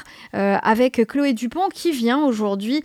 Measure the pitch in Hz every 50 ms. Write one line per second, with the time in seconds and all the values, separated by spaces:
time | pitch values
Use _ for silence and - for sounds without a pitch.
0 | - - - - - - - 202 196 202 196 - - - 220 226 254 262 - 240
1 | 220 - - 285 285 285 240 214 240 233 - 330 381 370 - - - 339 294 247
2 | 226 233 254 294 302 269 226 208 214 202 202 196 202 226 277 311